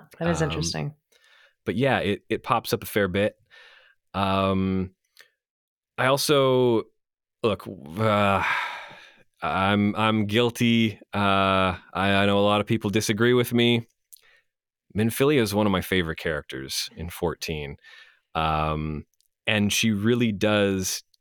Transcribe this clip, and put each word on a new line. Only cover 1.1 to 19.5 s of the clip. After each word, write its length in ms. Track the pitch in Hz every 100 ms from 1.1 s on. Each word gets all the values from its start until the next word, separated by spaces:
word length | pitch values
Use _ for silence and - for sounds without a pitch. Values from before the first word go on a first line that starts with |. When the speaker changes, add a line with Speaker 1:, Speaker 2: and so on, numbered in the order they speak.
| _ _ _ _ _
Speaker 2:
but 100 | -
yeah, 260 | 95 135 107
it, 200 | 85 101 -
it 140 | 107
pops 320 | - 117 -
up 80 | 110
a 40 | -
fair 220 | 107 95
bit. 260 | 95 104 - _ - - - _ _ _
Um, 800 | 95 98 98 98 95 95 95 92 - _ - - _ _ _ _ _ _ -
I 100 | 127
also, 760 | 135 - 143 131 127 123 113 - _ _ _ _ _
look, 240 | 117 95 - 95 71 87
uh, 460 | 110 104 101 98 - - - - - - - - _ _
I'm, 560 | - 87 95 104 104 101
I'm 300 | 110 110 101
guilty. 720 | 107 120 - 120 117 110 98 -
Uh, 640 | 104 101 98 95 95 95 85
I, 20 | -
I 320 | 87 98 98 101
know 120 | 101
a 60 |
lot 160 | 101 104
of 60 | 101
people 240 | 113 107
disagree 420 | 104 104 107 120
with 220 | 123 120
me. 320 | 120 120 117 117 _ _ - _ _ _ _ _ _ _ -
Minfilia 440 | 113 - 135 147
is 140 | 107
one 120 | 98 107
of 40 |
my 120 | 92
favorite 360 | - 95 82 80
characters 680 | 85 73 - 65 67 - - -
in 140 | 87
fourteen. 640 | - 87 - - 78 71 76 - - - _ _
Um, 720 | 82 80 78 78 78 78 76 - _ _ _
and 240 | -